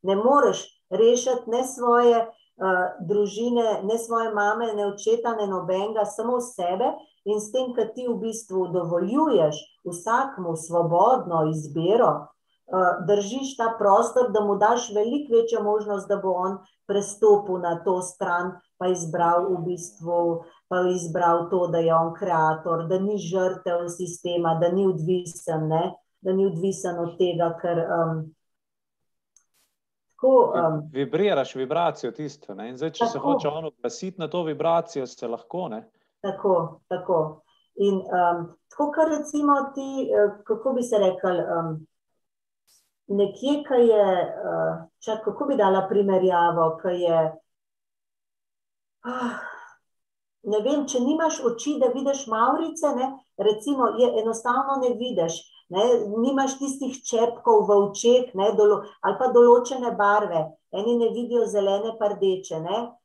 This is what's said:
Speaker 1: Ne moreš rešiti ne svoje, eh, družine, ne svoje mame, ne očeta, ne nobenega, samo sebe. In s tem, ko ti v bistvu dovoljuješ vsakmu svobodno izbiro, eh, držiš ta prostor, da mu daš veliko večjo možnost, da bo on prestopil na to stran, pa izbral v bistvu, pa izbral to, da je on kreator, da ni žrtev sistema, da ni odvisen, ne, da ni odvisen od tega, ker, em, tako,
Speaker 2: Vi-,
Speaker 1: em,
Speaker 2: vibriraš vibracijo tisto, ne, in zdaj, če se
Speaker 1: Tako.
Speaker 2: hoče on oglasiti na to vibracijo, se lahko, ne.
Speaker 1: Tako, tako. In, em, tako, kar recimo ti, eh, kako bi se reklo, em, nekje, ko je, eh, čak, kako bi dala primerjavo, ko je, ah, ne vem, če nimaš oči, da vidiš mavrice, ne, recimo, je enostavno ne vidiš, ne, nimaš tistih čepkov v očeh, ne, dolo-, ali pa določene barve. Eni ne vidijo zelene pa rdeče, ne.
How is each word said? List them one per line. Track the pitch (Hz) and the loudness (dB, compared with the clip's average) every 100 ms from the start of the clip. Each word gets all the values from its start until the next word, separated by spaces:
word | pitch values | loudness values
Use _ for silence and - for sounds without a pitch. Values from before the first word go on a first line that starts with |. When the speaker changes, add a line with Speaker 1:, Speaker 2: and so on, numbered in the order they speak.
Speaker 1:
Ne | 185 196 | 0 2
moreš | 233 285 233 - - _ _ | 4 6 4 0 -8 _ _
rešiti | 185 226 247 262 247 226 | 2 4 4 0 -4 -2
ne | 233 | -4
svoje, | 254 - 240 240 240 233 | -4 -4 2 4 4 4
eh, | 226 _ _ _ 190 180 - - | 0 _ _ _ -2 0 -2 -6
družine, | 165 202 202 202 240 240 226 190 | -2 0 0 -2 0 0 0 0
ne | 196 233 | -2 -4
svoje | 233 226 226 | -2 -2 -2
mame, | 208 208 220 233 | 0 0 0 -2
ne | 208 202 | -2 -4
očeta, | 202 220 233 233 220 | -2 0 0 0 -2
ne | 202 | -4
nobenega, | 185 175 185 208 220 208 | -4 -2 -2 -2 -2 -4
samo | - 233 247 | -4 -4 -4
sebe. | 240 - 175 185 262 311 - _ 196 | -4 -6 -4 -2 -2 -4 -16 _ -4
In | 208 | -4
s | 208 | -2
tem, | 254 247 240 | -4 -2 -4
ko | 220 254 | -4 -4
ti | 247 | -6
v | 202 | -4
bistvu | 220 214 - 190 175 | -4 -8 -6 -4 -2
dovoljuješ | 180 165 175 190 269 311 208 156 151 - _ | -2 -2 -2 0 0 2 4 2 -2 -14 _
vsakmu | 175 170 220 240 269 - 170 160 | -12 -8 -2 0 0 -6 -6 -6
svobodno | - 170 160 175 233 254 175 165 156 | -2 0 2 4 4 4 0 0 0
izbiro, | 156 139 156 170 233 202 143 - _ _ _ - | -2 -6 -2 2 4 4 0 -8 _ _ _ -4
eh, | 185 180 - 175 | 0 2 0 0
držiš | 202 196 262 269 - | 0 0 -6 -8 -4
ta | 226 226 | -4 0
prostor, | 202 202 240 254 233 | 4 4 4 0 2
da | 208 | 0
mu | 202 196 | 0 2
daš | 214 240 240 208 | 2 2 0 -2
veliko | 226 285 294 | 0 -2 2
večjo | 226 226 226 | 2 2 -2
možnost, | 208 214 208 196 185 | 0 0 -2 -6 -2
da | 196 | -2
bo | 190 | -2
on | 180 185 196 _ _ - | -2 -2 -6 _ _ -4
prestopil | 202 196 - 214 202 190 180 | -4 -4 2 6 6 2 -4
na | 175 170 | -2 -2
to | 202 180 | -2 -2
stran, | 180 - 185 175 185 185 _ _ | -4 -8 -4 -2 -4 -10 _ _
pa | 180 | -2
izbral | 175 165 170 170 175 196 | -2 -4 0 2 2 0
v | 175 165 | -2 -4
bistvu, | 175 - _ 165 175 170 165 - _ _ | -8 -10 _ -2 0 0 -2 -8 _ _
pa | 180 180 | -2 0
izbral | 185 170 175 175 170 170 | -2 -4 0 2 2 0
to, | 185 175 | 0 0
da | 165 | 0
je | 165 | 2
on | 165 165 | 2 0
kreator, | - 190 165 156 156 170 160 165 | -4 -2 2 2 0 -2 -4 -2
da | 185 | -2
ni | 196 208 | -2 -4
žrtev | 165 190 185 185 185 175 175 | -2 0 0 -2 -4 -4 -4
sistema, | 170 175 175 175 175 170 160 | -8 -10 -8 -4 -2 0 2
da | 175 | 2
ni | 185 196 | 2 0
odvisen, | 160 156 185 175 - - 160 156 | 0 -2 -2 -4 -12 -6 -4 0
ne, | 160 180 - _ _ | 0 -2 -8 _ _
da | 190 | -2
ni | 190 196 | 0 0
odvisen | 165 190 190 180 175 | 0 -4 -4 -6 -4
od | 170 170 | -6 -2
tega, | 180 165 165 - | -2 0 -2 -2
ker, | 175 165 | -4 -2
em, | 165 170 165 160 160 _ _ _ _ _ _ _ _ _ _ _ _ _ _ _ _ _ _ _ | -2 0 0 -4 -8 _ _ _ _ _ _ _ _ _ _ _ _ _ _ _ _ _ _ _
tako, | 254 262 - | 4 6 4
Speaker 2:
Vi-, | 175 | 2
Speaker 1:
em, | 165 156 151 | 0 -2 -6
Speaker 2:
vibriraš | 131 135 156 202 151 127 131 | -6 -2 0 2 2 -2 -6
vibracijo | 127 160 170 - 123 | -4 0 0 -2 -8
tisto, | 113 151 - - 98 | -8 -12 -12 -16 -12
ne, | 110 | -12
in | 127 | -8
zdaj, | 160 | -8
če | - 233 | -2 -2
se | - | -2
Speaker 1:
Tako. | 285 | -2
Speaker 2:
hoče | 277 151 | 0 -2
on | 156 160 | -6 -10
oglasiti | _ - - 190 180 | _ -8 -6 -10 -8
na | 156 | -6
to | 180 | -4
vibracijo, | 165 143 160 165 165 143 127 | -4 -2 0 0 0 -8 -8
se | - 120 | -8 -8
lahko, | 113 - 175 170 | -8 -8 -8 -8
ne. | 113 - _ _ _ | -10 -14 _ _ _
Speaker 1:
Tako, | 196 190 202 175 160 - _ | -8 -2 2 2 0 -10 _
tako. | 180 - - 156 - _ _ _ - | -8 -2 0 -2 -8 _ _ _ 0
In, | 202 190 | 0 0
em, | 185 180 175 175 170 - _ | -2 0 2 0 -6 -14 _
tako, | - 294 | -4 -2
kar | 320 320 | 2 2
recimo | 302 294 294 294 277 277 277 | 2 -4 -2 2 2 0 -8
ti, | 269 269 262 | -8 -6 0
eh, | 208 202 - | 2 2 0
kako | - 220 269 | -6 -4 -2
bi | 247 | -2
se | 240 214 | 0 2
reklo, | 190 185 185 | 2 2 -2
em, | 175 - 170 165 156 - _ _ _ _ _ _ _ _ _ _ _ - | -2 -2 -4 -4 -8 -12 _ _ _ _ _ _ _ _ _ _ _ -4
nekje, | 202 196 - 262 294 | 0 0 0 -2 -2
ko | 294 | 2
je, | 254 233 214 196 | 4 6 6 4
eh, | 180 - - 180 165 160 165 165 _ | 2 0 -4 -4 -2 -2 -4 -12 _
čak, | - 220 | -8 -4
kako | - 202 285 | -4 -4 -2
bi | 247 | 2
dala | 190 190 185 | 4 2 2
primerjavo, | 202 196 185 180 175 170 165 160 160 | 2 4 4 4 4 2 2 0 0
ko | 185 | -4
je, | 175 170 165 160 160 _ _ _ _ _ _ _ _ _ _ _ _ _ _ _ _ | 0 2 2 0 -4 _ _ _ _ _ _ _ _ _ _ _ _ _ _ _ _
ah, | 240 247 240 - - - - _ _ _ _ _ _ _ 202 | -10 -6 -6 -8 -14 -16 -20 _ _ _ _ _ _ _ -4
ne | 214 | -2
vem, | 233 294 - | 0 -2 -2
če | 254 | -2
nimaš | 262 320 320 - | 0 0 0 0
oči, | 247 - 285 269 | -4 -2 -6 0
da | 254 | 0
vidiš | 269 269 277 226 | 2 -2 -4 -4
mavrice, | 226 247 311 330 - 294 247 | 2 2 2 -4 -2 -2 0
ne, | 262 - _ - | -4 -6 _ 0
recimo, | 202 214 285 269 220 220 | 0 2 -2 0 0 4
je | 240 226 | 2 2
enostavno | 226 220 240 254 277 269 | -2 -2 -2 0 0 0
ne | 247 208 | 0 -2
vidiš, | 247 185 165 165 - _ _ | -2 -2 -2 -4 -14 _ _
ne, | 180 233 233 208 214 | 0 4 4 2 0
nimaš | 254 269 269 - | 0 2 -2 -2
tistih | 277 269 247 - | -6 -6 -8 -8
čepkov | - 226 233 - - 214 190 | -4 0 0 0 4 4 6
v | 208 | 4
očeh, | 202 - 233 247 247 185 | 2 2 4 4 2 0
ne, | 202 | 0
dolo-, | 202 208 196 - - | 4 4 4 -2 -6
ali | - - | -4 0
pa | 254 | 4
določene | 240 240 247 247 254 240 190 | 6 8 8 4 -4 -4 0
barve. | 202 208 202 170 156 - _ | 2 2 2 -2 -4 -10 _
Eni | 185 220 240 | -4 0 2
ne | 226 | 0
vidijo | 214 214 240 208 | -2 -2 0 0
zelene | 202 196 196 226 220 | 0 0 0 -4 -2
pa | 208 | -2
rdeče, | 190 190 185 - 160 | 0 0 0 -6 -8
ne. | 170 214 240 - | -4 -4 -6 -14